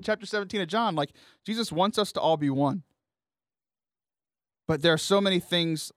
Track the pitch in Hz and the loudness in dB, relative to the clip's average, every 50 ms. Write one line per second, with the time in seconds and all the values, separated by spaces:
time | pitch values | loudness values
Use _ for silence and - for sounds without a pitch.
0 | - 214 214 214 214 - 214 208 202 185 - 208 185 156 180 226 233 214 170 156 | -4 -4 -4 -4 -4 -4 -4 -4 -4 -4 -4 -4 -4 -2 -2 0 0 0 0 -2
1 | 147 - _ - - - _ _ _ - 220 226 226 - 151 160 185 202 - 220 | -2 -4 _ -18 -20 -20 _ _ _ -6 -4 -4 -4 -2 0 2 2 2 2 0
2 | 208 - - - - 160 160 156 147 143 135 135 143 135 - 190 - _ _ _ | -2 -2 -2 0 2 2 2 2 2 0 2 2 2 0 0 -2 -8 _ _ _
3 | _ _ _ _ _ _ _ _ _ _ _ _ _ _ _ _ _ _ _ _ | _ _ _ _ _ _ _ _ _ _ _ _ _ _ _ _ _ _ _ _
4 | _ _ _ _ _ _ _ _ _ _ _ _ _ - 160 147 147 170 160 160 | _ _ _ _ _ _ _ _ _ _ _ _ _ -4 -2 2 2 2 2 2
5 | - - 196 196 196 196 190 175 - - 175 175 170 165 160 151 - - - | 2 2 2 2 4 2 0 0 0 0 -2 0 0 0 -2 -4 -6 -12 -16